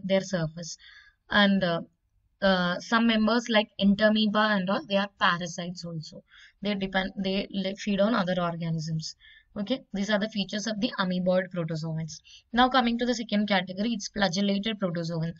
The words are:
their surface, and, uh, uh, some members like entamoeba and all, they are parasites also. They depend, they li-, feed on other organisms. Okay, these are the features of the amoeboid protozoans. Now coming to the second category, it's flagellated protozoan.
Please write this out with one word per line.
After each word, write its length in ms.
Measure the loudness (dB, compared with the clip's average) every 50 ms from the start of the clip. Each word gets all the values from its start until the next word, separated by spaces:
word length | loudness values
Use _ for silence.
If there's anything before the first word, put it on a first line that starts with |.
| 0
their 160 | 2 2 2
surface, 560 | 2 0 -2 -2 -2 -2 -4 -8 -12 -12 -12 -16 -18 -20 -20 -20 -20 -20 _ _ _ 0
and, 360 | 4 4 6 6 6 4 2
uh, 160 | 2 0 -2 -4 -8 _ _ _ _ _ _ _ _ _ 0
uh, 380 | 2 2 4 4 2 0 -2 -4
some 300 | -2 0 0 2 4 4
members 400 | 4 4 2 2 2 2 0 2
like 220 | 2 2 2 0 _ 0
entamoeba 760 | 2 2 4 6 4 4 4 4 2 2 2 2 2 2 2
and 140 | 0 0 0
all, 140 | -2 -2 -2 0
they 80 | 0
are 140 | 0 0 -2 _ 0
parasites 680 | 2 2 2 0 -2 -8 -8 -8 -8 -8 -8 -10 -10
also. 380 | -10 -8 -8 -10 -10 -14 -20 -20 _ _ -20 -20 -20 _ -6 -4
They 120 | -2 -2
depend, 360 | -2 -2 -2 -2 -2 -2 -2 -4
they 320 | -4 -2 -2 0 -2 -2 -4
li-, 240 | -4 -4 -4 -4 -4
feed 260 | -4 -4 -2 2 2
on 140 | 2 2 2
other 260 | 2 2 0 0 0
organisms. 760 | 0 -2 -2 -4 -4 -4 -4 -4 -4 -4 -4 -4 -6 -6 -12 _ _ -20 -20 -20 _ _ -8
Okay, 300 | -8 -4 -4 -4 -4 -6 _ -6
these 160 | -4 -2 0
are 100 | 0 0
the 120 | 0 -2
features 360 | -2 -4 -4 -4 -4 -6 -4
of 140 | -4 -4 -2
the 100 | -2 -2 -2 -2
amoeboid 520 | -2 0 0 0 2 2 2 2 2 -2 -4
protozoans. 680 | -6 -4 -4 -4 -4 -4 -4 -6 -6 -6 -8 -10 -16 _ -20 -20 -20 _ _ 2
Now 160 | 4 4 4
coming 260 | 4 4 2 2 0
to 80 | 0 0
the 100 | 0 -2
second 340 | -2 -2 -2 0 0 2 2
category, 420 | 2 0 0 -2 -4 -2 -2 -2
it's 180 | -2 -4 -6 -8
flagellated 720 | -2 0 0 0 2 0 0 0 0 0 0 -2 -4 -2
protozoan. 540 | -2 -2 -2 -2 -4 -4 -4 -2 -4 -4 -6 -8